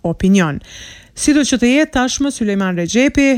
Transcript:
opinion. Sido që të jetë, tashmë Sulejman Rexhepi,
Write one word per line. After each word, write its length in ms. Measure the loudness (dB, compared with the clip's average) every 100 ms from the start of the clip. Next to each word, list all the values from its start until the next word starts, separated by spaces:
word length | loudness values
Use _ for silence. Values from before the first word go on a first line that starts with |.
| -6
opinion. 500 | -2 2 2 2 -4 -10 -18 -20 -20 -20
Sido 300 | -4 0 2 2
që 120 | 0
të 100 | 2
jetë, 220 | 2 0
tashmë 380 | 0 -2 -2 -4
Sulejman 460 | -2 -2 -2 -2 -2
Rexhepi, 480 | -2 0 0 2 2